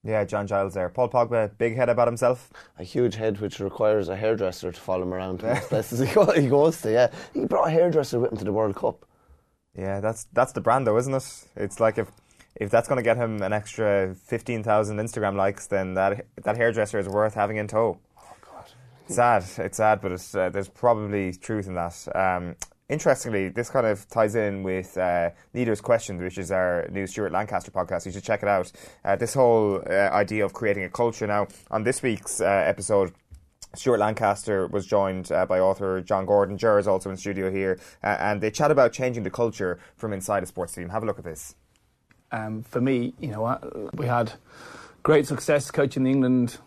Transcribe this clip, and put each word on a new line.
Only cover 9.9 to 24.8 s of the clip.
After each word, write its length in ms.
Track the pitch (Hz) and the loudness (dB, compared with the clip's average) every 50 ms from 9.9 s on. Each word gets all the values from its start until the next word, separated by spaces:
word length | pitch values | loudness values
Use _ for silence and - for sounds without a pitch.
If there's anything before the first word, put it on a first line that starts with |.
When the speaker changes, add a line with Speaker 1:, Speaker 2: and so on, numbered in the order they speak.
| 98 101 | -4 -2
Speaker 1:
that's, 240 | 101 110 117 - - _ - | -2 -2 -4 -4 -12 _ 2
that's 200 | 117 127 - - | 2 2 2 0
the 80 | 127 | 0
brand, 260 | - 113 120 135 131 | 2 4 2 4 4
though, 100 | 113 104 | 4 2
isn't 160 | 117 123 139 135 | 2 2 0 -4
it? 300 | 131 - - - - - _ _ | -4 -4 -6 -18 -20 -20 _ _
It's 240 | - 101 98 - - | -8 -6 -6 0 2
like 200 | 113 110 107 113 | 2 2 2 0
if, 80 | 104 - - _ _ _ _ _ - _ _ | -4 -6 -10 _ _ _ _ _ -20 _ _
if 160 | - 107 101 | -8 -2 2
that's 160 | - 117 - | 2 2 4
gonna 160 | - 143 127 110 | 2 -2 2 2
get 120 | 117 113 | 2 2
him 280 | 123 120 113 110 104 98 | 2 0 -2 -2 -4 -2
an 100 | 95 107 | -2 -2
extra 640 | 107 104 - - - 110 104 101 98 95 92 92 | -2 -4 -6 -6 -2 0 2 2 2 2 0 -4
fifteen 480 | - _ - 123 113 - - 120 113 104 | -10 _ -6 -6 -6 -4 -6 -6 -4 0
thousand 340 | 113 107 107 107 104 107 | 2 2 2 2 0 -2
Instagram 380 | 104 110 113 - 117 107 98 98 | -6 -6 -6 -4 -2 -2 -2 0
likes, 320 | 98 95 101 101 - - | 0 0 0 -2 -4 -8
then 260 | - - 98 95 92 92 | -4 -2 -2 -2 -2 0
that, 320 | 95 95 98 101 104 - _ _ - | 0 2 0 0 -2 -8 _ _ -6
that 160 | - 107 107 | -4 -4 0
hairdresser 400 | 120 117 120 107 113 104 - - | 2 2 2 2 0 -2 -2 -2
is 100 | 104 95 | -4 -4
worth 280 | 98 95 104 107 107 104 | 0 0 0 0 0 0
having 220 | 110 101 101 110 | 0 -2 0 -2
in 100 | 107 104 | -4 -6
tow. 320 | 104 107 107 117 107 87 - _ _ _ | -2 0 0 0 0 -2 -6 _ _ _
Speaker 2:
Oh, 180 | - - - - _ | -20 -20 -20 -20 _
God. 240 | - - - - - - - - - - _ _ - | -20 -20 -20 -20 -20 -20 -20 -20 -20 -20 _ _ -12
Speaker 1:
Sad. 380 | - 113 120 120 120 117 101 90 92 - - 82 | -4 2 4 4 6 4 4 2 -2 -8 -6 -8
It's 140 | 95 - | -6 -2
sad, 240 | - 110 107 107 104 | 2 4 4 4 2
but 100 | - 95 90 | 0 -6 -6
it's, 200 | 85 - - - | -6 -10 -6 -4
uh, 160 | 98 92 90 | -2 -2 -2
there's 180 | 90 101 98 | -2 -4 -6
probably 640 | - _ - - 120 117 107 107 101 104 101 95 92 90 | -8 _ 2 2 4 4 4 0 -2 -2 -2 -2 -4 -6
truth 340 | - - - 113 107 95 | -8 -8 -6 -6 -6 -4
in 80 | 95 92 | -6 -4
that. 320 | 87 85 85 85 - - - - | -4 -4 -6 -8 -12 -12 -6 -2
Um, 400 | - 95 92 92 90 90 87 - _ - - _ _ _ - | 0 2 2 0 -2 -4 -8 -10 _ -16 -18 _ _ _ -6
interestingly, 600 | 135 156 - 170 135 - - 127 107 98 95 90 | -6 0 2 2 2 2 0 -2 -2 -2 -2 -2
this 200 | 90 117 120 - | -4 -6 -6 -2
kind 160 | - 139 117 | -2 0 0
of 240 | 110 104 101 - _ | 0 -2 -2 -6 _
ties 240 | - 113 110 104 104 | 0 2 2 2 2
in 300 | 117 107 101 98 98 95 | 0 0 0 -2 -4 -4
with, 340 | 92 92 92 | -2 -2 -4